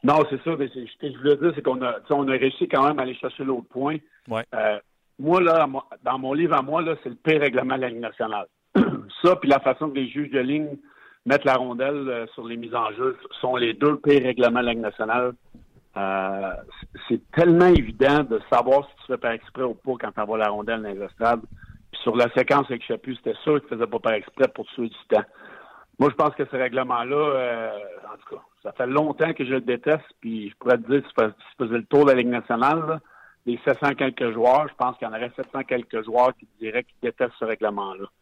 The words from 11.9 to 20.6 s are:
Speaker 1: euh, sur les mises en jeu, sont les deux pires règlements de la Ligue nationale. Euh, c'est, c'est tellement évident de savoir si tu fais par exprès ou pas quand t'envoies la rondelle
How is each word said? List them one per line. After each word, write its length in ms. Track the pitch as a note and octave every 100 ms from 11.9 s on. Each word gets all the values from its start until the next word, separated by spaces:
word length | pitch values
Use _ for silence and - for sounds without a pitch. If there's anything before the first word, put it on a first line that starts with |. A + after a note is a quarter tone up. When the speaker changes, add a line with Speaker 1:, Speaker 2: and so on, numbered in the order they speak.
| D3 C3+
Speaker 1:
euh, 180 | A#2+ A2+
sur 120 | - A2+
les 100 | A#2
mises 180 | A#2
en 160 | A#2+ A2
jeu, 240 | G#2+ B2+ B2 - -
sont 140 | C3 B2+
les 180 | A#2+
deux 240 | A2+ C#3+ C#3+
pires 240 | D3 C#3+
règlements 380 | B2+ B2 B2 A#2+
de 60 | A#2+
la 60 |
Ligue 80 | A#2
nationale. 520 | A2 - A2 A#2+ B2 A#2+ _ - - _ _
Euh, 580 | - G2 G2 F#2+ G2 F#2+ F2+ - -
c'est, 200 | - - -
c'est 220 | A#2 _
tellement 340 | - E3+ E3+ F3+
évident 580 | E3+ A#2 - C3+ D3
de 160 | C#3 A2+ -
savoir 380 | B2 B2 C#3 C#3
si 60 | -
tu 40 | -
fais 60 | B2
par 140 | A#2+
exprès 300 | A2+ - -
ou 100 | B2+
pas 180 | A2+ - B2
quand 100 | A2
t'envoies 260 | G2+ G#2 A2
la 100 | G#2+
rondelle 340 | G#2